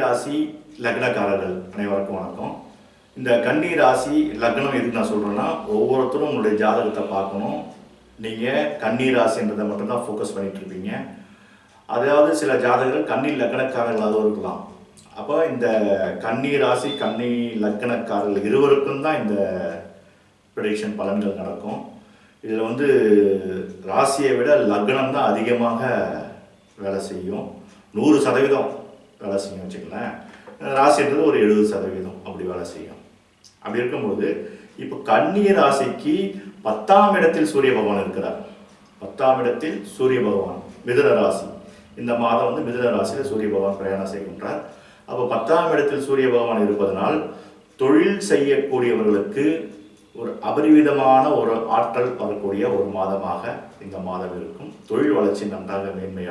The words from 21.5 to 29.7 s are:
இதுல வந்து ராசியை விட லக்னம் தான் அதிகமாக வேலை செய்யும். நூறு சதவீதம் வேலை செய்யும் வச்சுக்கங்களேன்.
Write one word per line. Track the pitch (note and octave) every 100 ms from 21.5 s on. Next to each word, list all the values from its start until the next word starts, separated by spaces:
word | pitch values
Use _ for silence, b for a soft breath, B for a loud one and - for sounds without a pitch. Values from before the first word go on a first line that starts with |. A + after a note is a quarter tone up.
| - G#2+ - - - B B B B
இதுல | A2+ A2 A2+
வந்து | B2 C#3+ B2 A2 G#2 G2+ G2 F#2+ F#2 F#2 - F#2+
ராசியை | F#2+ - - C3+ A#2+
விட | C3 D3 -
லக்னம் | - - C3 C3 C3+
தான் | C3
அதிகமாக | G#2+ A#2 A#2+ A#2 A#2 B2 G#2 - - - - - _ _ -
வேலை | G2 G2 -
செய்யும். | F#2 F#2 G#2 - - B B B G#2
நூறு | C#3 D3 A2
சதவீதம் | B2 C#3 C#3+ - - - - - -
வேலை | G#2 G2
செய்யும் | G2 F#2
வச்சுக்கங்களேன். | F#2